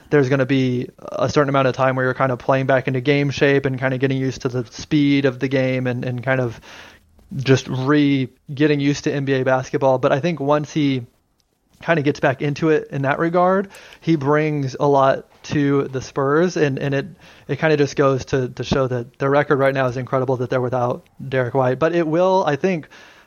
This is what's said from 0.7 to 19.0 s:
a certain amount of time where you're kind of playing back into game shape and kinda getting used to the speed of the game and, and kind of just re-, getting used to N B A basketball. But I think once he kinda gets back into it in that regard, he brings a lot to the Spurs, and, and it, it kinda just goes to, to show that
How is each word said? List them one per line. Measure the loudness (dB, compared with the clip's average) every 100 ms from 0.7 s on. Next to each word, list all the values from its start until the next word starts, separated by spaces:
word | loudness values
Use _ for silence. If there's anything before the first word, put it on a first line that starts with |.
| -2 -6 -12
a | -12 -4 0
certain | 2 2
amount | 2 0
of |
time | 2 0 0
where |
you're | -2
kind | 0 -2
of | -2
playing | 0 0 2
back | 0 0
into | -2
game | 0 0 0
shape | 2 2 2
and | 0 -2
kinda | -2 0
getting | 0 0
used | -4 -4
to | -4
the | -4 -6
speed | -12 -2 2 4 2
of | 2 0
the | -2
game | 0 0 -2 -2
and, | -4
and | -4 -4
kind | -2 0
of | -2 -6 -16 -20 -20 -20 _ _ -12 -4
just | 2 2 2
re-, | -4 0 2 2 0 -2 _ -12
getting | 0 0 2
used | 0 -2
to | -2
N | -4
B | -2
A | 0
basketball. | 2 0 0 0 2 2
But | 2
I | 0
think | 0 -2
once | 0 0 0
he | -2 0 0 -6 _ _ _ _ _ _ -8
kinda | -2 0
gets | 0 0
back | 0 0
into | -4 -2 2
it | 0 0
in | -4
that | -2 0
regard, | 0 2 2 2 -2 -10 -20 -6
he | -2 0
brings | 2 2 0 -2 -4 -2
a | 2
lot | 4 4 2 -4 _
to | -6 -2 2 0 0
the | -6
Spurs, | -8 -4 0 2 0 0
and, | -2 -2
and | -2
it, | -4 -6 -12 -20 -18 -8
it | -2
kinda | 0 2
just | 2
goes | 2 2 2
to, | -2 -2 -2
to | -6
show | -4 -2 0
that | -4